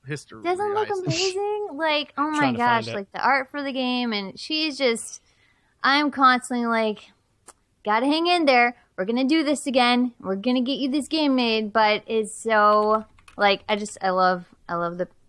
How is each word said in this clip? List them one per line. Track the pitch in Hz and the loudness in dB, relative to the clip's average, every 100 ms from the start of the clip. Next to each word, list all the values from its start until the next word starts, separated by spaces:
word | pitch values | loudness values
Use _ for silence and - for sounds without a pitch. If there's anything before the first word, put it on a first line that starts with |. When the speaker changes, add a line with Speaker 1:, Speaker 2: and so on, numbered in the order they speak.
Speaker 1:
history. | 127 147 - - | -12 -12 -12 -10
Speaker 2:
Doesn't | 330 359 415 | -6 -4 -2
look | 403 427 | -2 -2
Speaker 1:
<laughs> | 392 370 | -4 -4
Speaker 2:
amazing? | 320 381 370 403 415 415 | -2 -2 -2 -4 -4 -6
Like, | 285 320 302 285 - | -4 -2 -2 -4 -4
oh | 294 | -4
my | 302 | 0
Speaker 3:
Trying | 277 | 0
to | 233 | 0
find | 240 233 | 0 0
Speaker 2:
gosh, | 226 | -2
Speaker 3:
it. | 220 | -8
Speaker 2:
like, | 196 | -8
the | - | -4
art | 233 269 262 | 0 0 -2
for | 294 | -8
the | 277 | -6
game, | 262 247 247 240 | -4 -2 -2 -2
and | 208 196 - | -4 -6 -12
she's | - 311 311 262 | -8 -4 -4 0
just, | 262 233 - - _ _ _ _ _ _ | 0 0 -6 -16 _ _ _ _ _ _
I'm | 247 285 294 | 0 2 0
constantly | 254 262 254 - 247 233 | 4 4 4 0 -4 0
like, | 226 220 208 - _ _ _ - - _ _ | 0 0 -4 -10 _ _ _ -20 -20 _ _
"Gotta | - 214 262 | 0 0 2
hang | 311 339 | 2 2
in | 349 302 | 2 4
there. | 247 240 247 _ - | 4 4 0 _ -8
We're | |
gonna | 190 240 | -4 0
do | 269 320 | 2 2
this | 294 285 - | 2 -2 0
again. | 262 240 247 247 - | 2 4 4 0 -4
We're | 185 | -6
gonna | 190 220 254 | -4 0 0
get | 247 277 | 0 -2
you | 269 | -2
this | 294 247 | -2 -2
game | 311 294 262 | 0 0 2
made," | 233 220 214 | 2 0 -2
but | 226 214 214 - | 2 2 2 -2
it's | 226 208 | -4 -4
so, | - 226 220 208 214 214 214 214 _ - - | -6 0 4 6 6 4 0 -2 _ -20 0
like, | 202 196 - | 2 2 -2
I | 208 | -4
just, | 208 - | -4 -4
I | 190 | -2
love, | 185 185 185 175 - - | 2 2 2 -4 -20 -8
I | |
love | 175 170 175 | -6 -4 -4
the, | 180 _ | -8 _